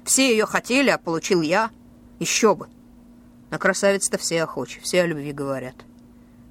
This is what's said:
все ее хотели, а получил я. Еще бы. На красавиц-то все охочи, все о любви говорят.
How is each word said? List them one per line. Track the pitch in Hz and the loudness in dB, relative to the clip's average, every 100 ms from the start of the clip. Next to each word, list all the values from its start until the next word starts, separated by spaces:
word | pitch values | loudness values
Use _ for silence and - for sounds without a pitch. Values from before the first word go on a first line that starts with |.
все | - - 269 | -2 2 4
ее | 220 208 | 4 2
хотели, | 190 - 254 262 | -2 0 2 2
а | 170 | 2
получил | - 160 - 185 | -2 -6 0 2
я. | 156 190 226 - - - - - | 2 0 0 -6 -20 -20 -20 -8
Еще | 165 - 220 | -4 2 2
бы. | 170 - - - - - - - - - | 2 -4 -20 -20 -20 -20 -20 -20 -20 -12
На | 156 | -2
красавиц-то | 185 185 202 196 - 190 | -2 2 0 0 -2 -4
все | - 165 | -2 -2
охочи, | 156 - 123 - | -2 -4 -10 -10
все | - 180 | -2 0
о | 170 | 2
любви | 156 147 | -2 -8
говорят. | 143 139 135 127 - - - - - - - - | -8 -6 -6 -8 -16 -20 -20 -20 -20 -20 -20 -14